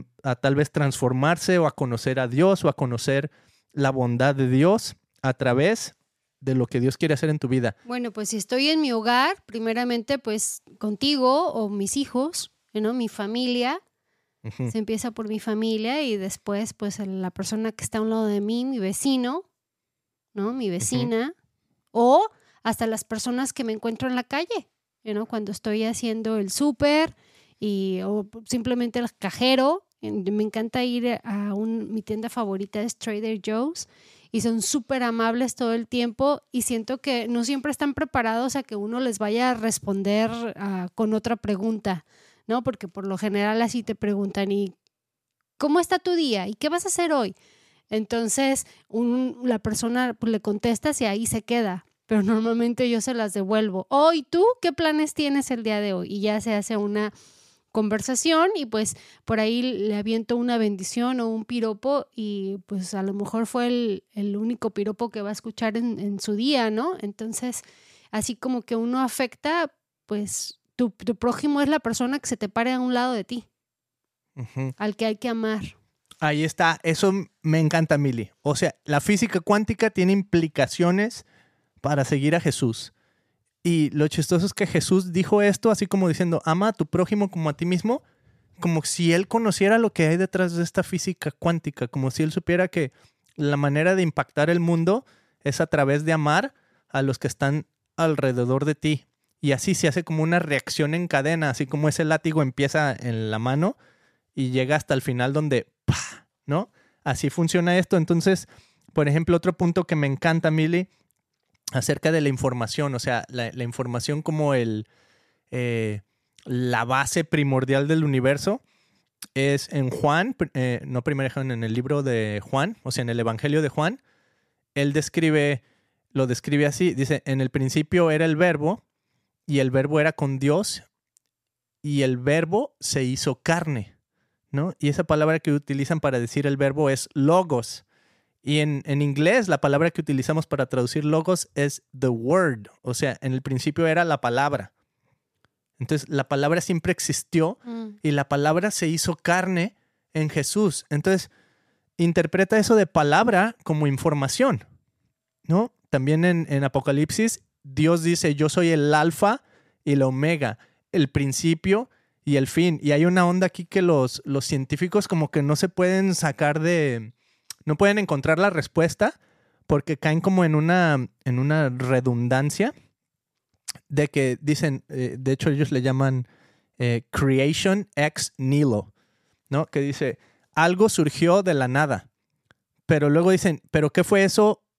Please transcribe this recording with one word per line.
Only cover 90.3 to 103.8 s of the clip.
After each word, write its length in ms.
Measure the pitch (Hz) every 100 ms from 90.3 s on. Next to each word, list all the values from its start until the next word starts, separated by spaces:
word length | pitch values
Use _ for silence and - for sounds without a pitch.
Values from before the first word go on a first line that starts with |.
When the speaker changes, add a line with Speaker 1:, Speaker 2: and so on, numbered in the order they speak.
| 185 180
Speaker 1:
de 80 | 170
esta 200 | 170 -
física 480 | - 185 - 170 151
cuántica, 580 | - 170 165 151 - 123
como 220 | 135 131
si 120 | -
él 80 | 156
supiera 360 | 175 - 175 185
que 240 | 175 135 - _ _ _ -
la 200 | 143 143
manera 380 | 143 147 170
de 80 | 190
impactar 480 | 175 147 135 - 151
el 100 | 170
mundo 460 | 170 170 165 220 - _ _ _
es 160 | 147 -
a 60 | 165
través 380 | 151 139 147
de 80 | 156
amar 400 | 160 147 160 269 - _ _ _
a 100 | 135
los 160 | 135 127
que 80 | 131
están 400 | - 139 151 - _ _ -
alrededor 680 | 165 151 135 123 123 131 143
de 80 |
ti. 320 | 147 156 151 _ _ _ _
Y 120 | 143
así 220 | 135 -
se 140 | 180 165
hace 160 | 156
como 180 | 160 156
una 160 | 156 175
reacción 540 | 160 135 - - 151
en 140 | 165 175
cadena, 400 | 139 139 165 151
así 160 | 123 135
como 220 | 147 151
ese 160 | -
látigo 380 | 156 156 165 156
empieza 520 | 135 131 139 156 147
en 360 | 107 123 113 110
la 80 | 107
mano 380 | 120 139 185 -